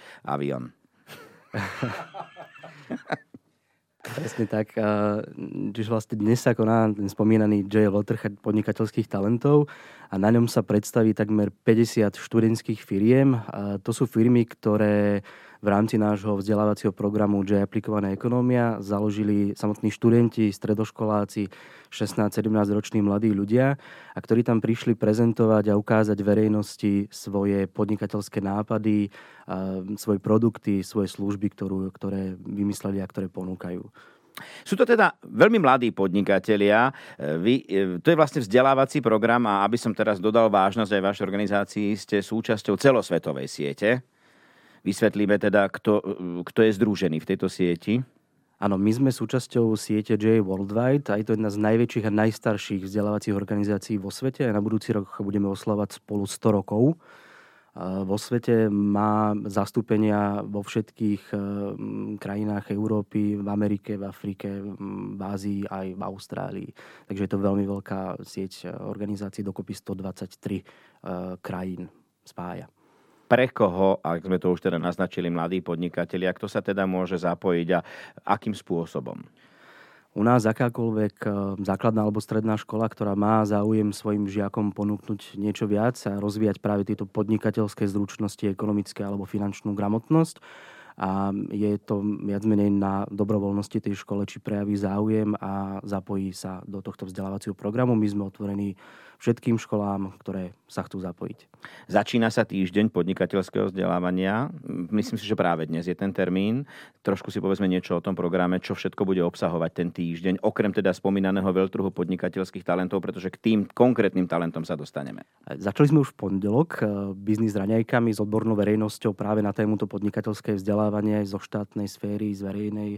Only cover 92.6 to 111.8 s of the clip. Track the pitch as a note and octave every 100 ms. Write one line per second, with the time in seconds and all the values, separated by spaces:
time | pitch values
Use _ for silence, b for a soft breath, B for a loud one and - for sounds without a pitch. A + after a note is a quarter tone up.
92.6 | G#2 G2+ G2 G2 G2+ G2+ G2+ G#2+ G2 G2+
93.6 | G2+ G#2+ G#2 G2 - G2+ G2 - - G#2
94.6 | G2+ G2+ G2 G2+ G#2+ A2 G#2 G#2 G2 G2
95.6 | G2 G2 G2+ G2 F#2 G2 F#2+ F2+ F#2+ F#2
96.6 | - F#2+ F#2+ - F#2+ F#2 F#2+ G2 - F#2+
97.6 | G#2 A#2 B2 A2+ G#2 G2+ G2 - G2+ G2+
98.6 | G2+ F#2+ B B B B - A#2 B2+ A2+
99.6 | - G#2+ G2+ G2 F#2+ - - F#2+ F2+ -
100.6 | _ - E2+ G2 F#2 F2+ F2+ - _ _
101.6 | B B B G2 G#2 A#2+ A2+ A2+ G#2+ G2
102.6 | F#2 G2 G#2+ F2+ F2 F#2 F#2 G2 F#2 G2+
103.6 | G2+ F#2 F#2 F2 F2+ F#2 F#2+ G#2+ D3 E3+
104.6 | - - E2+ G#2+ G2 A2 G2 G#2+ F2+ E2
105.6 | D#2 D#2+ E2+ F2 G2 F#2 F2+ F#2 G2+ B2
106.6 | C#3+ B B B - G2 - G#2 F#2+ F#2+
107.6 | F#2+ F#2 - F2 G2 F2+ F2 F2+ F2+ F#2
108.6 | - F#2+ F#2+ - G2 F#2 E2+ - F2+ E2+
109.6 | E2 - E2+ - E2+ E2 F#2 F#2+ G#2+ -
110.6 | G#2 G2+ G2 F2+ G2 G2 F#2+ F#2+ F#2+ F#2
111.6 | F#2+ -